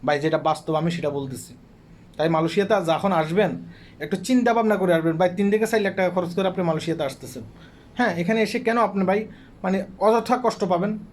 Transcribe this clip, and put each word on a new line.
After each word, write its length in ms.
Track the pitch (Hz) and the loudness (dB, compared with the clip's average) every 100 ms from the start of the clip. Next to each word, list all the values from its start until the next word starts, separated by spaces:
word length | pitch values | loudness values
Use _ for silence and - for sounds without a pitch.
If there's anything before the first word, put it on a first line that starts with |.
| 135 | 0
ভাই, 140 | 147 | 0
যেটা 180 | 156 156 | 0 0
বাস্তব, 380 | 151 156 - 156 | 0 -2 -2 -2
আমি 160 | 165 | 0
সেটা 180 | 170 151 | -2 -4
বলতেছি। 440 | 143 135 120 - - - - - - - - | -4 -8 -10 -14 -20 -20 -20 -20 -20 -20 -2
তাই 120 | 156 | 0
মালয়েশিয়াতে 560 | 165 160 165 196 214 165 | 2 2 0 2 2 2
যখন 260 | 156 196 | 0 2
আসবেন, 380 | 175 156 175 190 127 - - - - | 0 0 2 0 -2 -10 -18 -20 -14
একটু 160 | 151 190 | -8 -6
চিন্তা 380 | 185 254 233 | 0 2 4
ভাবনা 220 | 233 220 202 | 2 2 2
করে 180 | 185 | 2
আসবেন। 240 | 165 165 160 | 2 2 2
ভাই, 120 | 185 180 | 0 2
তিন 140 | 202 | 0
থেকে 160 | 214 220 | 2 2
চার 140 | 220 | 0
লাখ 140 | 196 190 | 0 0
টাকা 140 | 185 | 0
খরচ 260 | 180 175 185 | 0 -4 -2
করে 120 | 190 | -2
আপনি 180 | 175 170 | 0 -2
মালয়েশিয়াতে 380 | 156 160 160 | -2 -2 -4
আসতেছেন, 400 | 143 131 127 131 107 - - - - - | -4 -6 -14 -14 -16 -20 -20 -20 -20 -2
হ্যাঁ, 200 | 240 170 | -2 0
এখানে 260 | 170 226 | 0 2
এসে 180 | 214 240 | 2 0
কেন 180 | - 233 | 0 2
আপনি, 280 | 214 196 185 | 2 2 2
ভাই, 220 | 202 220 - - - | 0 -2 -12 -20 -8
মানে, 200 | 185 190 185 - | -2 -2 -4 0
অযথা 400 | 202 233 226 262 | 4 4 2 0
কষ্ট 200 | 233 214 | 0 -2
পাবেন? 340 | 196 175 196 214 - | 0 0 0 -4 -10